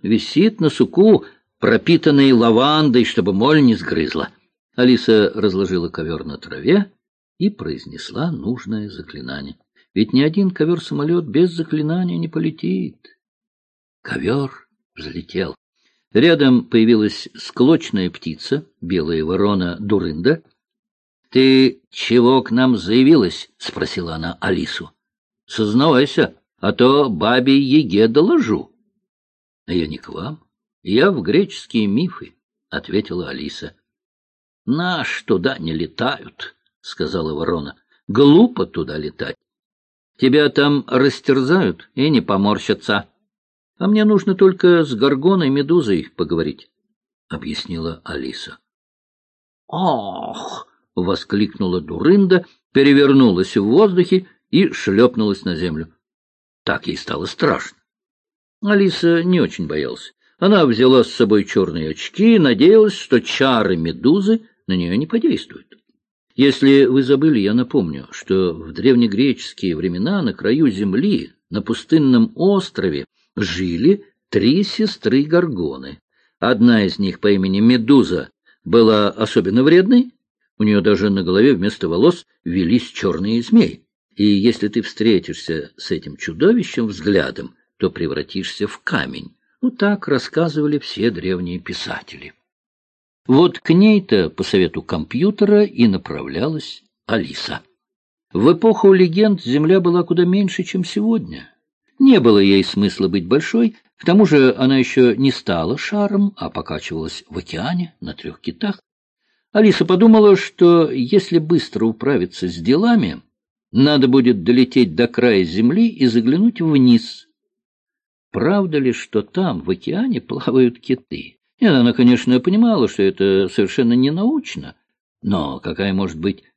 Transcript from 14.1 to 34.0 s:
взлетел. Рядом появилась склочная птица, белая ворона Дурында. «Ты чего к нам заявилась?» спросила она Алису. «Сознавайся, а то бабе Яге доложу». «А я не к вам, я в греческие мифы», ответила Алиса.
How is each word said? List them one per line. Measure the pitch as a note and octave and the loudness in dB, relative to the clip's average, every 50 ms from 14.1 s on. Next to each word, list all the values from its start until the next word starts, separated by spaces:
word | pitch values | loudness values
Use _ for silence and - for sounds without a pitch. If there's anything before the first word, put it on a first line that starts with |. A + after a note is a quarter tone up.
| - C2 C#2 F#2+ B2 C#3 C#3 B2+ - - _ _ _ _ _ _ _ | -12 -8 -4 -4 -4 -4 -4 -6 -10 -16 _ _ _ _ _ _ _
взлетел. | - D2+ D2+ E2 F2+ D#2+ _ - F#2 F#2 D#2 - _ _ _ _ _ _ _ _ _ _ _ - | -18 -18 -14 -14 -14 -14 _ -8 -8 -8 -8 -10 _ _ _ _ _ _ _ _ _ _ _ 0
Рядом | G#2+ C3+ E3+ E3 D3 C#3+ C3+ B2+ A#2+ A#2+ | 2 4 4 4 4 2 2 2 2 0
появилась | - - A#2 A2+ A2+ A#2+ A2 G#2+ G2+ - - - - _ | 0 0 2 4 4 4 2 2 -2 -4 -6 -16 -18 _
склочная | - - - - - B2 C#3 E3 - - - - G2 F#2 F2+ | -20 -20 -12 -2 0 2 2 2 2 0 -4 -6 -4 -4 -4
птица, | - - - E2+ D#2 D#2 - - C3+ D3+ D#3 _ _ - | -6 -8 -12 -12 -12 -10 -8 -6 -6 -6 -6 _ _ -16
белая | - E2+ F#2 F2 D2+ D#2+ E2+ D#2+ D#2 | -8 -4 -4 -4 -2 -2 -4 -4 -4
ворона | D#2+ F2+ F#2 G2+ G#2 G2+ F#2+ F2+ F2 F2 F2 | -4 -2 -2 0 0 0 -2 -2 -4 -6 -8
Дурында. | G#2+ G2+ G#2+ G2 F2+ E2+ D2+ D#2 F2+ B2+ D#3+ D#3+ _ _ _ _ _ _ _ _ _ _ _ _ _ _ _ _ _ _ | -4 -2 -2 -2 -2 -4 -6 -2 -2 -2 -2 -2 _ _ _ _ _ _ _ _ _ _ _ _ _ _ _ _ _ _
«Ты | - C3 C3 C3 C3 C3 C3 B2+ - _ _ _ | 0 2 4 4 6 4 4 2 0 _ _ _
чего | - - - - A#2 B2 A#2 B2 C3+ C3+ - | -14 -10 -4 0 2 4 4 4 4 2 0
к | - | 0
нам | A2 B2 B2+ C3 B2 | -2 0 2 2 0
заявилась?» | G2+ - F2 A2 B2+ C3 C#3 E3+ C#3+ G2+ F2 - - - _ _ _ | 0 -2 0 2 4 6 6 6 4 4 0 -4 -8 -18 _ _ _
спросила | - - - - F#2 - - F#2+ F2 E2 D#2+ | -16 -12 -8 -8 -8 -8 -6 -8 -10 -10 -10
она | D#2+ D#2+ E2+ - - | -10 -10 -10 -10 -8
Алису. | - F#2+ F#2 E2 C#2 - - - - - _ _ _ _ _ _ _ _ _ _ _ | -4 -4 -4 -4 -4 -8 -10 -12 -14 -16 _ _ _ _ _ _ _ _ _ _ _
«Сознавайся, | - - - A2 G#2 G#2+ B2 C#3+ E3 C#3+ B2+ C3+ C#3+ - - - - - _ _ _ _ - | -14 -6 -4 -2 0 0 2 2 2 4 2 2 0 0 -2 -2 -2 -4 _ _ _ _ -8
а | - G2+ F#2+ | -6 -4 0
то | - B2 B2+ C3+ D3 C#3+ C3 | 2 2 4 4 4 2 0
бабе | G2+ D2+ - A#2 B2 B2+ B2+ C3+ C3+ C#3 | -2 -2 -2 0 0 0 2 2 2 2
Яге | C#3+ C3 C3+ D#3 C#3+ A2 F#2+ G2+ A2 A2+ | 2 2 2 2 2 2 2 2 2 2
доложу». | A2+ C#3+ E3 A3 F4 D#4+ B3 A#2 G#2 D2+ - _ _ _ _ _ _ _ _ _ _ _ _ _ _ _ _ _ _ _ _ | 2 2 2 2 2 0 0 0 -4 -6 -6 _ _ _ _ _ _ _ _ _ _ _ _ _ _ _ _ _ _ _ _
«А | - - | -6 -4
я | F2+ E2 D2+ | -4 -4 -6
не | D#2 - | -8 -14
к | - - | -16 -16
вам, | - D#2+ F2 B2+ D#3 D#3 _ _ _ _ _ _ _ _ - | -14 -12 -12 -12 -14 -16 _ _ _ _ _ _ _ _ -8
я | F2+ G2 A#2+ D3+ G3+ | -4 0 0 2 2
в | F#3+ C3+ | 0 -2
греческие | E2 E2+ G#2+ E3+ G3+ - - - - - - A2+ G#2+ G2+ | -4 -2 0 0 0 -2 -4 -18 -16 -6 -4 -2 -2 0
мифы», | G2 B2 F3 F3+ - - - - _ _ _ _ _ _ _ - | -2 -2 -4 -4 -8 -12 -20 -20 _ _ _ _ _ _ _ -14
ответила | - D2 - - - G#2 G#2 - F2+ F2+ E2+ - | -14 -12 -10 -4 -4 -4 -4 -4 -8 -10 -10 -10
Алиса. | C2+ B1+ D2 D2 - - - D#2+ - _ _ _ _ _ | -10 -12 -12 -12 -14 -14 -16 -18 -18 _ _ _ _ _